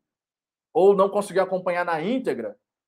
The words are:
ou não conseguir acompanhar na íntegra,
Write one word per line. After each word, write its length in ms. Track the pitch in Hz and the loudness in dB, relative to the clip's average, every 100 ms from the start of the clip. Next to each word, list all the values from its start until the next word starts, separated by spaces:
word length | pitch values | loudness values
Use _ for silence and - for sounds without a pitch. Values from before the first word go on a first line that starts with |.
| _ _ _ _ _ _ _ | _ _ _ _ _ _ _
ou 220 | 160 190 | 4 4
não 140 | 196 196 | 6 2
conseguir 320 | 202 202 180 | 0 -2 -2
acompanhar 440 | 185 185 185 175 | -2 -2 -4 -4
na 160 | 175 165 | -2 -4
íntegra, 560 | 170 262 - 123 107 - _ _ | -4 -4 -4 -6 -8 -14 _ _